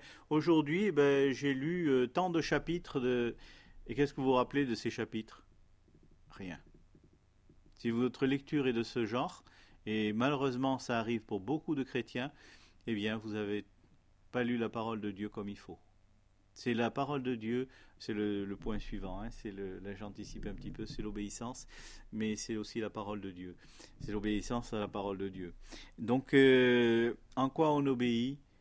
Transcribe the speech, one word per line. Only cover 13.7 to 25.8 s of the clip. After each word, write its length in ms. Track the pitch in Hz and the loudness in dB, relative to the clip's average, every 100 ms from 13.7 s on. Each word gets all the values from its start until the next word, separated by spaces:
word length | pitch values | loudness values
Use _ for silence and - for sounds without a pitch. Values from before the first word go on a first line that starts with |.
| _ _ - _ _ - | _ _ -20 _ _ -6
pas 120 | 127 | -2
lu 140 | 120 120 | 0 0
la 120 | 110 | -2
parole 320 | 117 113 110 | -2 -4 -4
de 100 | 104 | -4
Dieu 180 | 95 104 | -4 -8
comme 200 | - 101 | -6 -8
il 80 | 101 | -10
faut. 220 | - 85 _ _ _ _ _ _ _ | -14 -18 _ _ _ _ _ _ _
C'est 220 | - 123 113 | -6 -2 2
la 160 | 117 | 2
parole 320 | 139 135 143 | 0 -2 -2
de 100 | 123 | -2
Dieu, 340 | 117 110 123 131 - - - | -4 -2 -2 -4 -10 -20 -16
c'est 160 | - | -6
le, 320 | 107 104 101 98 | -2 0 0 -4
le 100 | 98 | -6
point 220 | 110 104 | -4 -4
suivant, 440 | - 107 95 92 | -4 -8 -6 -8
hein, 80 | 113 | -10
c'est 200 | - 107 | -10 -10
le, 280 | 98 98 92 | -8 -8 -8
là, 160 | 98 98 | -10 -10
j'anticipe 500 | 104 107 101 113 104 | -10 -10 -12 -8 -8
un 80 | |
petit 160 | 98 104 | -8 -10
peu, 160 | - 107 | -10 -8
c'est 160 | - | -6
l'obéissance, 640 | 107 104 101 - 120 131 - - - - - | -6 -6 -8 -8 -8 -10 -16 -18 -18 -18 -12
mais 240 | 110 107 107 | -4 -2 -2
c'est 220 | - 107 | -4 -6
aussi 220 | 104 117 | -4 -4
la 120 | 104 | -4
parole 300 | 110 101 104 | -4 -6 -6
de 100 | 98 | -8
Dieu. 240 | 90 90 87 - - - - | -12 -14 -14 -20 -20 -20 -12
C'est 100 | - | -6
l'obéissance 600 | 104 107 104 - 120 113 | -2 0 -2 -2 -4 -4
à 80 | 107 | -4
la 80 | 101 | -4
parole 300 | 104 101 95 | -4 -4 -4
de 120 | 98 | -6
Dieu. 260 | 92 87 - - - | -6 -12 -12 -16 -18